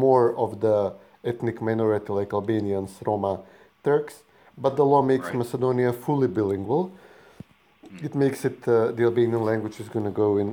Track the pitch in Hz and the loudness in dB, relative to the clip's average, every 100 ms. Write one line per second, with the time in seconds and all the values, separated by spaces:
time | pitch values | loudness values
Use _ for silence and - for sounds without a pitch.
0 | 135 127 117 117 110 101 110 104 98 - | 4 6 4 2 -4 0 2 2 0 -4
1 | - _ 120 120 120 110 110 113 110 104 | -18 _ -8 -4 -6 -4 -2 0 0 0
2 | 104 101 101 104 98 110 101 98 95 - | -2 -4 -2 -2 -2 -2 -2 -4 -6 -8
3 | - 104 98 95 - - _ _ 143 147 | -4 -2 -2 -4 -8 -20 _ _ 0 0
4 | 151 - _ _ _ - 135 135 139 143 | 0 -14 _ _ _ -4 -2 2 4 4
5 | 131 131 131 127 120 127 127 123 123 123 | 4 0 0 -4 -4 -2 0 0 0 -2
6 | - 147 127 92 98 98 98 143 185 - | -2 0 0 0 -2 -2 -2 -2 -4 -10
7 | - - - - - _ _ _ - 180 | -20 -20 -20 -20 -20 _ _ _ -20 -14
8 | 151 143 139 - 131 123 - 117 113 117 | -6 0 0 0 -4 -4 2 2 2 2
9 | 117 117 117 113 110 110 104 107 107 113 | 2 4 2 2 0 -2 -4 -10 -8 -4
10 | 104 104 104 101 101 | -4 0 2 2 0